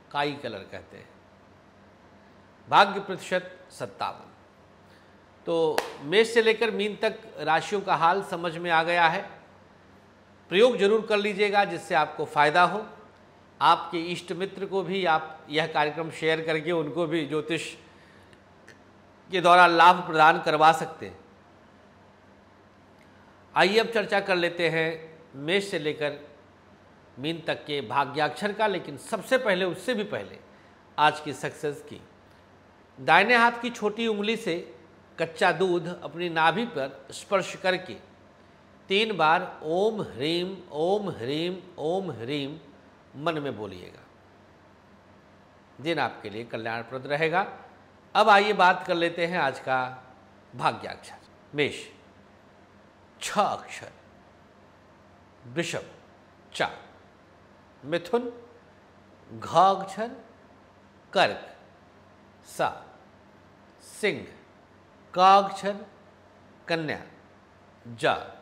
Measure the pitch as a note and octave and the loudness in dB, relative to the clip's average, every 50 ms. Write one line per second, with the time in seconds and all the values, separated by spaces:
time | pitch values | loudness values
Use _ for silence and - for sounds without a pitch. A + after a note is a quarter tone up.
0 | - - - C#3+ D3 D3 C#3 A#2+ - A#2 G#2 F#2+ F#2 - G2 F#2 F#2 - G2 G2+ | -18 -8 -4 -4 -2 -2 -4 -6 -10 -10 -10 -10 -14 -14 -16 -16 -16 -16 -20 -20
1 | G#2 - - - - - - - - - - - - - - - - - - - | -20 -20 -20 -20 -20 -20 -20 -20 -20 -20 -20 -20 -20 -20 -20 -20 -20 -20 -20 -20
2 | - - - - - - - - - - - - - A#2 C#3+ F3 G#3 G3+ F#3+ G3+ | -20 -20 -20 -20 -20 -20 -20 -20 -20 -20 -20 -16 -4 2 6 6 6 4 2 -6
3 | G3 F#3+ F#3 - - - F#3 F3+ F3+ - - - - - - - B2+ G2 - - | -8 -8 -10 -10 -6 -4 -4 -4 -4 -6 -18 -20 -20 -20 -14 -12 -12 -12 -8 -8
4 | G#2+ F#2+ F#2 - - - - - - - _ - - - - _ - - - - | -8 -8 -8 -12 -18 -20 -20 -20 -20 -20 _ -20 -20 -20 -20 _ -20 -20 -20 -20
5 | - - - - - - - - - E3+ E3+ E3 D#3+ D#3 C#3+ - - - - - | -20 -20 -20 -20 -20 -20 -20 -12 -6 -2 0 2 2 2 0 -2 -4 -6 -12 -10
6 | C#3 D3 F3+ A3 A3+ A3+ A#3 A#3 A3 A3 A3 A3 A#3 A3 G3 G3 G#3 G#3+ F#3+ - | -4 0 2 2 4 4 4 2 4 4 2 2 0 -2 -2 -2 -4 -4 -4 -2
7 | A3+ G#3+ - - - - - D3+ D3+ D#3 D#3+ E3 D#3 - G#3 G3 F3 F#3 E3 C#3+ | -2 -2 -2 -4 -14 -16 -12 -6 -2 0 0 0 0 -2 -4 -4 -2 0 0 4
8 | E3 E3+ F#3 G3 G3 - F#3 E3+ F3 F3 D#3 E3+ F3 F3 E3 D#3+ E3 E3+ F3 F3 | 4 4 2 2 -2 -6 -6 -6 -6 -6 -6 -4 -2 2 2 2 2 2 4 4
9 | E3+ D#3+ E3+ G3 - - - - - - - - - - - - - - - - | 4 4 2 0 -6 -10 -16 -20 -20 -20 -20 -20 -20 -20 -20 -20 -20 -20 -20 -20
10 | - - - - - - - - - - E3+ G3 A#3+ C4 A3+ F3+ G3 G3+ A3+ A3 | -20 -20 -20 -20 -20 -20 -20 -20 -10 -2 4 6 6 6 6 4 2 4 2 2
11 | G#3 A3 G#3+ G3+ G3+ G#3+ G3 F#3+ G#3 G3+ G3+ G3+ G3+ E3+ F3 D3+ - - F3 D#3 | 2 0 0 0 0 0 0 0 0 2 2 2 2 0 -2 -8 -4 0 2 2
12 | D3+ D3+ - - D3 - - D3 D3 D3+ D#3 F3 F3+ E3+ F#3 G#3+ G#3+ - - - | 2 0 -2 -8 -6 -2 2 4 4 6 6 6 4 4 2 -2 -8 -10 -16 -20
13 | - - - - - - - - - - - - C#3 D#3+ E3+ F3 - - F3+ E3 | -20 -20 -20 -20 -20 -20 -20 -20 -20 -14 -4 2 4 4 4 4 0 -6 -6 -6
14 | E3 F3 F3 E3+ - - F3 E3+ F#3+ F#3+ - F3+ G3 E3 F#3+ G3 F3 E3 F#3+ G3 | -4 -4 -6 -8 -8 -8 -8 -6 -6 -8 -8 -10 -8 -4 -4 -4 -2 -2 -2 -2
15 | F3+ E3 D#3 D#3 - - - - - - D3 D#3 E3 D#3+ E3 D#3 D3 D3+ D3 E3 | 2 2 2 0 0 -6 -14 -18 -10 -4 -2 -2 0 0 0 0 0 0 -2 -4
16 | E3 E3 - - D#3+ D#3+ D#3+ D#3+ D#3+ E3 D#3+ D#3 D3 E3+ F3 E3 D3+ D3 - E3+ | -8 -8 -6 -2 0 0 0 0 0 -2 -2 -2 -2 -2 -2 -2 -2 -2 -2 -4
17 | E3+ D3+ E3+ E3 D3 C#3 D#3 D3+ D3+ D#3 E3 D3+ - - - - - - - - | -2 -2 -2 -2 -2 -2 -4 -4 -4 -2 -4 -4 -6 -8 -14 -18 -20 -20 -20 -20
18 | - - - - - - - - _ - - - - - - - - - - - | -20 -20 -20 -20 -20 -20 -20 -20 _ -20 -20 -20 -20 -20 -20 -20 -20 -20 -20 -20
19 | - - - - - - F#3+ F3+ E3 F3 F3+ F3+ F3+ E3+ E3+ E3 E3 F3+ F#3 F3+ | -20 -20 -20 -20 -10 -4 -2 4 6 8 10 10 10 8 10 10 10 10 8 6
20 | - E3+ D#3+ D#3 D#3 D#3+ E3+ F3 - E3 D#3 D3+ D#3 D#3+ E3 - E3 - - - | 2 0 4 6 8 8 6 4 2 0 4 6 6 6 6 4 0 -8 -10 -12
21 | A2 F#2 F2+ - - - - - - - - - - - - - - - - - | -14 -14 -14 -18 -20 -20 -20 -20 -20 -20 -20 -20 -20 -20 -20 -20 -20 -20 -20 -20
22 | - - - _ - - - - - - - - - - _ _ - - - - | -20 -20 -20 _ -20 -20 -20 -20 -20 -20 -20 -20 -20 -20 _ _ -20 -20 -20 -20
23 | - - - - - - - - - - - D3+ F3 F#3+ G#3 A3+ A3 A3+ - G#3+ | -20 -20 -20 -20 -20 -20 -20 -20 -12 -2 2 4 4 6 6 4 2 2 0 -2
24 | F#3+ - G#3 G3 - G3 F#3 F3 F3 E3+ E3+ F3 E3+ D#3 D#3+ E3 D#3+ E3 D#3+ - | -2 0 0 -2 0 0 0 0 0 -2 -2 0 -2 0 0 0 -2 -2 -4 -8
25 | - - - - - - - C3+ D3 D#3+ F#3+ G3+ G3 G3 F#3 D#3+ D3 D3+ C3+ - | -12 -18 -20 -20 -20 -18 -14 -10 -4 -2 -2 -2 -2 -2 -6 -4 -4 -4 -4 -4
26 | D3 C#3 C#3+ - - - - - - - - - - - - - - - - - | -4 -6 -6 -8 -16 -20 -20 -20 -20 -20 -20 -20 -20 -20 -20 -20 -20 -20 -20 -20
27 | - - - A#2+ C3+ D#3+ E3 D#3 - D#3+ C#3 - - D3+ D3 C#3+ A#2 G#2 B2+ C#3+ | -20 -20 -14 -8 -6 -6 -6 -6 -6 -6 -6 -6 -6 -8 -6 -6 -6 -2 -2 -2
28 | C#3 C3 C3 D3+ D3+ D3+ - - G3+ G#3 G3+ G#3+ G#3+ G#3 F#3 E3+ - D3+ C#3+ B2 | -2 0 0 -2 -2 -2 -2 -4 -6 -4 -2 0 0 0 -2 -4 -6 -10 -14 -14
29 | - - A3+ G3 - - C4 B3 B3 G#3+ F#3 F3+ F#3+ F3+ D#3+ - - B3+ A#3+ G#3 | -10 -8 -8 -6 -2 0 0 0 2 2 0 0 0 -2 -4 -6 -4 -4 -4 -4
30 | G3+ G#3 B2+ G#2 G2 - - - - - - - - - - - - - - D3 | -4 -6 -6 -8 -8 -10 -16 -20 -20 -20 -20 -20 -20 -20 -20 -20 -20 -8 0 2
31 | D3+ D3+ D3+ - - D3+ C3 - - C#3 - - D#3 D3 C#3 C3+ - - A2+ - | 2 2 2 0 -8 -10 -10 -8 -8 -10 -8 -6 -8 -8 -8 -8 -14 -18 -18 -18
32 | - - - - - - - - - - - - _ - - - - _ - - | -20 -20 -20 -20 -20 -20 -20 -20 -20 -20 -20 -20 _ -20 -20 -20 -20 _ -16 -4
33 | C3 D3+ D#3+ F3+ G3+ A#3 B3 A#3 A#3 A#3+ A#3+ - B3+ A#3+ A#3+ - G#3+ G#3 G#3 A#3 | 2 6 6 6 6 6 6 6 6 4 2 0 -8 -8 -6 -4 -4 -4 -2 -2
34 | A#3 A3+ G#3 G3+ G#3 G#3+ A3+ A3 - F3+ E3 F3+ G3 - - - - - - - | -2 -2 -2 -2 -2 -2 -2 -2 -2 -4 -4 -4 -6 -12 -18 -20 -20 -20 -20 -20
35 | - - - - E3 E3 - - G3+ F3+ D#3+ D#3 F#3+ F#3 F3 F3 D#3+ F3 F3 - | -20 -12 -6 -6 -6 -4 0 2 2 2 4 2 2 0 0 -2 -2 -6 -10 -10
36 | - C#3+ D3 E3+ F3 F3 D#3+ E3 D#3+ E3 D#3 A3 A#3+ A#3 - C#3 C3+ C#3 - - | -12 -12 -8 -6 -6 -2 0 4 4 4 4 2 -2 -4 -4 -6 -6 -6 -8 -14
37 | - - - - - - G3+ F#3+ - - - - - F#3 F#3 F3 F3 C3 G2 - | -18 -16 -16 -14 -6 -2 -2 -2 -2 -2 -8 -2 0 0 0 0 -4 -10 -14 -16
38 | - - - - - - - - - - - - - - - - - - F#3+ G#3 | -18 -20 -20 -20 -20 -20 -20 -20 -20 -20 -20 -20 -20 -20 -20 -14 -6 -2 0 0
39 | A3+ A3 G3+ E3 D#3 D#3 E3 F3+ F3+ - - - - D#3 E3 F#3 G#3 A3+ A3 G3+ | 0 0 0 2 4 4 4 2 0 -4 -12 -10 -6 -2 0 0 0 0 0 -4
40 | C#3+ - F2 A2+ C#3 D#3+ E3+ F3 F3+ F#3+ G3 F3 - - - D3+ E3 F3+ G3+ G#3+ | -8 -8 -6 -4 -4 -2 -2 -2 -4 -6 -8 -12 -14 -10 -6 -2 0 0 0 -2
41 | G3+ E3+ B2+ G2 A2+ C3 D3 D#3 E3+ F3+ F#3 F3+ - - - - C#3+ D#3+ F3+ G3 | -2 -6 -8 -8 -6 -4 -4 -4 -4 -4 -6 -8 -14 -16 -12 -6 -4 -4 -2 -4
42 | F#3+ E3 B2+ A2 A2+ B2+ D3+ C#3+ C#3 C#3 D#3 E3 - - - - - - - - | -4 -6 -10 -10 -8 -6 -6 -6 -6 -8 -10 -14 -18 -20 -20 -20 -20 -20 -20 -20
43 | - - - C3+ D3+ E3+ D#3+ D3+ C#3+ C3+ A2 G2+ G#2+ G2 F#2 F2+ F#2 F2+ - - | -20 -20 -12 -6 -4 -4 -4 -4 -6 -6 -8 -8 -10 -10 -12 -14 -16 -18 -20 -20
44 | - - - - - - - - - - - - - - - - - - - - | -20 -20 -20 -20 -20 -20 -20 -20 -20 -20 -20 -20 -20 -20 -20 -20 -20 -20 -20 -20
45 | - - - - - - - - - - - - - _ - - C3 E3 E3 D3 | -20 -20 -20 -20 -20 -20 -20 -20 -20 -20 -20 -20 -20 _ -16 -8 -4 -2 0 0
46 | B2 A2 - - - G#2 G2 A2+ A#2+ A#2 C#3 A2+ A2+ A2+ A2+ A#2 A#2 - C3 C3 | 0 -2 -4 -8 -12 -10 -10 -10 -10 -8 -10 -8 -6 -6 -8 -8 -8 -10 -12 -10
47 | C3 C#3 C#3+ D3 D#3+ D#3 E3 F#3 G#3 - - - - - - - - - - - | -6 -4 -2 0 0 0 0 0 -2 -4 -8 -18 -20 -20 -20 -20 -20 -20 -20 -20
48 | _ - - G3 G#3+ A3 G3+ G3+ G#3 G#3+ G3+ F#3 F3+ F3+ F#3 F3+ - F#3 F3 E3+ | _ -2 2 4 6 8 8 6 6 4 4 4 6 4 4 2 0 -2 0 0
49 | E3+ E3+ E3+ F3+ E3+ E3+ F#3 E3+ C#3+ C3+ C3 - - C3+ C3 B2+ B2+ B2 B2 - | 0 -2 -2 -2 -4 -2 0 0 -2 -2 -2 -4 -4 -2 -2 -2 -2 -4 -8 -14
50 | - - - - - - - - - - - B2+ D#3 C#3+ A2+ G#2 G2+ F2+ - - | -20 -20 -20 -20 -20 -20 -20 -20 -20 -16 -8 -4 -2 -2 -2 -4 -10 -12 -14 -14
51 | - - - - - - - - - - C#3+ D3 C#3+ G#2+ - - - - - - | -16 -20 -20 -20 -20 -20 -20 -20 -20 -8 -4 -2 -2 -2 -2 -8 -14 -18 -20 -20
52 | - - - - - - - - - - - - - _ - - - - _ - | -20 -20 -20 -20 -20 -20 -20 -20 -20 -20 -20 -20 -20 _ -20 -20 -20 -20 _ -20
53 | - - - - - - - G#3 G3 C#3+ G#2 - - - - - G#2+ - - - | -20 -20 -16 -12 -10 -4 0 0 0 0 0 -6 -8 -14 -16 -16 -16 -18 -20 -20
54 | - - - - - - - - - - - - - - - - - - - - | -20 -20 -20 -20 -20 -20 -20 -20 -20 -20 -20 -20 -20 -20 -20 -20 -20 -20 -20 -20
55 | - - - - - - - - - A#2+ B2 E3+ E3 - - G#2 F#2+ - - - | -20 -20 -20 -20 -20 -20 -20 -20 -18 -10 -6 -6 -6 -4 -6 -8 -10 -12 -20 -20
56 | - - - - - - - - - - - - C3+ - - - - - - - | -20 -20 -20 -20 -20 -20 -20 -20 -20 -12 -6 -4 -4 -4 -6 -10 -20 -20 -20 -20
57 | - - _ _ - - - - - - - - - - - - - C#3+ E3+ E3+ | -20 -20 _ _ -20 -20 -20 -20 -20 -20 -20 -20 -20 -20 -20 -16 -8 -6 -6 -6
58 | E3+ - A#3 A#3+ B3+ A#3+ - - - - - - - - - - - - - - | -4 -2 -2 -2 -2 -4 -12 -14 -20 -20 -20 -20 -20 -20 -20 -20 -20 -20 -20 -20
59 | - - - - - - A2+ A2+ G#2 G#2 C3 E3+ F#3 G3 G3 F#3 - - - G#3 | -20 -20 -20 -20 -20 -18 -16 -14 -6 0 4 4 6 6 4 0 -4 -10 -8 -8
60 | A3+ A#3+ - - - - - - - - - - - - - - - - _ - | -8 -10 -10 -16 -20 -20 -20 -20 -20 -20 -20 -20 -20 -20 -20 -20 -20 -20 _ -20
61 | - - - F#3+ D#3 G#2+ F#2+ - - - - - - - - - - - - - | -12 -4 0 2 2 2 0 -6 -12 -18 -20 -20 -20 -20 -20 -20 -20 -20 -20 -20
62 | - - - - - - - - - - - - D3+ G#2+ - - - - - - | -20 -20 -20 -20 -20 -20 -20 -20 -20 -12 -6 -4 -4 -4 -4 -8 -18 -20 -20 -20
63 | - - - - - - - - - - - - - - - - - - - - | -20 -20 -20 -20 -20 -20 -20 -20 -20 -20 -20 -20 -20 -20 -20 -20 -20 -20 -10 -4
64 | G#3+ G3 D3+ A2+ F#2+ - - - - - - - - _ - - - _ - - | -2 -2 -2 -4 -10 -14 -20 -20 -20 -20 -20 -20 -20 _ -20 -20 -20 _ -20 -20
65 | - - - F3+ F#3 F#3+ G3 G3+ G3 G3 - - F#3+ G3+ G3+ G#3 - - - - | -18 -6 2 4 8 8 8 8 6 2 -4 -6 -6 -6 -6 -6 -12 -18 -20 -20
66 | - - - - - - - - - - - - - - E3 E3 D#3 C#3+ G2+ F2 | -20 -20 -20 -20 -20 -20 -20 -20 -20 -20 -20 -12 -6 -4 -4 -2 -2 -4 -6 -6
67 | - - - - - - - - - - - - - - - - - A#2+ A#2 - | -8 -16 -20 -20 -20 -20 -20 -20 -20 -20 -20 -20 -20 -20 -20 -20 -18 -16 -8 -2
68 | D3+ C3+ F#2+ D#2 - - - - | 0 0 0 0 -4 -12 -16 -20